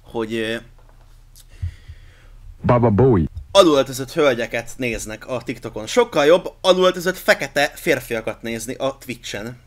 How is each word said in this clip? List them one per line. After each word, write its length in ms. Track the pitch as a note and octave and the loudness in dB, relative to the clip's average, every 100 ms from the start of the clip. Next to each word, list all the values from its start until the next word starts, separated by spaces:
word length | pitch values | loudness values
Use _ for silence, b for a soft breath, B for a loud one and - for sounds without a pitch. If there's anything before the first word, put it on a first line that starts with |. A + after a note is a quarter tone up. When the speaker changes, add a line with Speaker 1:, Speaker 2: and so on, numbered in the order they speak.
Speaker 1:
hogy, 320 | - A#2 A2 | -10 -6 -4
ö, 220 | A2+ A2 A#2 - - - - - - - - - B B B B B B B B B B - | -4 -4 -6 -10 -20 -20 -20 -20 -20 -20 -20 -20 B B B B B B B B B B -6
Speaker 2:
Baba 280 | F#2+ B2 A#2+ | 0 2 4
Bowie. 360 | G2+ C3 G2 D2+ - - | 4 4 4 0 -6 0
Speaker 1:
alulöltözött 600 | - D#3+ C#3 C3 B2+ C3 | 4 6 4 0 -4 -6
hölgyeket 600 | E3 D3 A#2 A2+ A#2 - - | 2 2 2 -4 -6 -8 -6
néznek 520 | B2 G#2 G#2+ A2 - | -6 -6 -8 -12 -10
a 140 | B2 | -10
TikTokon. 440 | B2+ A2+ A2+ G#2+ A2 | -8 -10 -10 -10 -2
Sokkal 380 | B3 A#3 D#3+ | 0 2 2
jobb 280 | D3 F3+ E3 - | 4 4 2 -2
alulöltözött 560 | F#3+ F3+ F#3 F3+ F3 F3+ | 2 4 4 0 -4 -2
fekete 560 | - F#3+ C#3 C#3+ D3 | 2 2 0 -2 -2
férfiakat 680 | - F3 C3 - A2+ A2 - | -2 -2 -2 -2 -6 -6 -8
nézni 320 | A2+ A2+ A#2 | -8 -8 -8
a 240 | - C3+ - | -6 -6 -6
Twitchen. 600 | B2+ A#2+ - G#2 A#2 B2 | -12 -14 -12 -12 -12 -14